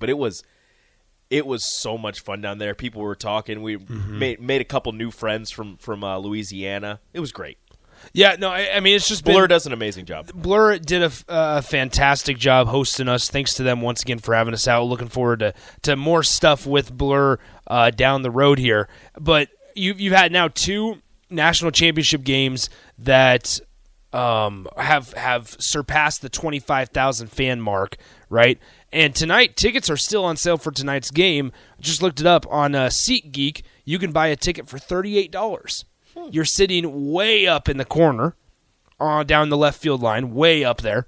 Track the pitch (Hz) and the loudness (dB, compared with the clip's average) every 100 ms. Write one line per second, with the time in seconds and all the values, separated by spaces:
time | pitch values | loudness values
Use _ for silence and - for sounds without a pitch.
0 | 117 143 123 87 - _ _ _ _ _ | -4 -2 -4 -6 -16 _ _ _ _ _
1 | _ _ _ 143 135 117 - - 117 113 | _ _ _ -4 -2 -6 -6 -6 -6 -6
2 | 107 101 - 101 104 104 104 98 123 110 | -8 -10 -12 -10 -8 -8 -8 -8 -10 -8
3 | 104 98 107 107 110 107 110 104 98 110 | -8 -8 -6 -6 -6 -10 -8 -10 -10 -10
4 | 98 104 131 113 123 135 120 135 120 110 | -10 -6 -6 -4 -4 -4 -2 -4 -6 -8
5 | 117 - 113 110 110 - 107 90 - 101 | -10 -8 -6 -6 -8 -14 -16 -14 -12 -8
6 | 101 95 101 107 101 98 98 101 104 104 | -6 -6 -6 -8 -8 -10 -8 -8 -8 -12
7 | _ 175 139 - 73 - _ _ _ _ | _ -12 -10 -10 -14 -16 _ _ _ _
8 | - - 196 175 190 185 196 202 190 202 | -6 4 4 4 -2 -2 -2 0 4 2
9 | - 208 - 190 185 170 151 117 107 92 | 2 0 4 6 8 4 2 -4 -6 -6
10 | 90 78 175 175 170 208 214 190 151 180 | -12 -12 -12 -8 0 4 4 2 -2 0
11 | 165 - - 165 156 147 - 143 131 - | 0 -4 -6 -2 0 0 0 -2 0 2
12 | 139 143 - 127 135 127 117 135 131 - | 2 2 -2 0 4 4 4 0 -2 -2
13 | 127 123 - 139 131 - 127 123 117 117 | -2 -2 -2 -2 -4 -2 -2 0 -2 -4
14 | - 120 113 113 113 110 127 120 120 123 | -6 -6 0 2 2 0 0 2 0 -4
15 | 120 127 120 117 107 - - - - 139 | -6 -2 0 0 -2 -4 -16 -6 -2 0
16 | 151 170 156 - 165 143 139 143 123 127 | 2 2 2 4 4 4 2 -2 -2 -4
17 | 139 139 139 123 - - - 120 117 113 | 0 2 2 0 -6 -20 -2 4 4 4
18 | 131 139 127 120 143 139 123 107 101 - | 2 2 -2 2 4 4 4 0 0 -8
19 | - - 151 156 143 _ - 202 190 190 | -20 -6 2 2 0 _ -16 -6 -4 -2
20 | 202 190 175 180 165 - 185 202 220 196 | 2 4 4 2 0 0 -2 -2 -4 -6
21 | _ _ _ 170 160 170 170 139 165 156 | _ _ _ 0 2 2 0 2 2 2
22 | 147 156 131 135 135 127 - - - - | 0 -2 0 0 0 -2 -8 -10 -20 -8
23 | 120 131 131 127 - - - _ _ _ | 4 6 6 4 0 -6 -8 _ _ _
24 | _ 123 123 110 107 98 90 - 143 151 | _ -2 2 2 0 -4 -12 -6 0 0
25 | 120 - 127 123 110 - - 151 135 147 | 0 -6 -2 -2 -6 -8 -4 -4 -2 0
26 | 151 - 135 - 160 143 - 135 127 139 | 0 -2 -8 -8 -6 -6 -2 -2 -2 -2
27 | 135 117 113 - 131 120 107 95 98 - | -2 -2 -8 -4 -2 -2 -2 -2 -4 -8
28 | - - _ 113 120 - - _ _ 156 | -20 -20 _ 4 4 2 -6 _ _ 0
29 | 151 127 160 214 247 - 214 240 - 143 | 0 0 0 2 2 2 -2 -2 -4 -4
30 | - 208 180 156 175 165 156 135 139 139 | -2 -2 -2 -2 0 -2 -2 -6 -4 -4
31 | - 143 190 147 131 - - _ 143 151 | -2 2 2 2 -4 -10 -20 _ -6 -2
32 | 180 139 170 165 - 147 143 139 127 - | -2 2 4 4 2 0 0 2 0 0
33 | 220 247 151 139 143 151 - _ - 180 | 0 -2 -2 -6 -6 -6 -16 _ -6 -4
34 | 180 156 160 147 180 170 127 - - 185 | -2 0 0 0 -4 -6 -12 -16 -6 -6
35 | 202 208 180 185 214 180 - - - _ | 0 -2 -2 -4 -6 -6 -8 -10 -12 _
36 | _ 339 320 156 151 - 196 180 165 143 | _ -18 -6 -4 -2 2 2 2 -2 -4
37 | 143 170 220 214 185 151 - 135 131 156 | -4 0 2 4 4 2 0 -4 -2 4
38 | 160 113 156 - _ _ _ _ _ _ | 4 4 -2 -4 _ _ _ _ _ _
39 | 151 151 143 151 151 147 147 - 156 135 | 0 0 2 2 4 2 2 2 -2 0
40 | 117 110 127 117 165 156 127 117 110 107 | 0 -2 -4 2 4 4 2 0 -2 -2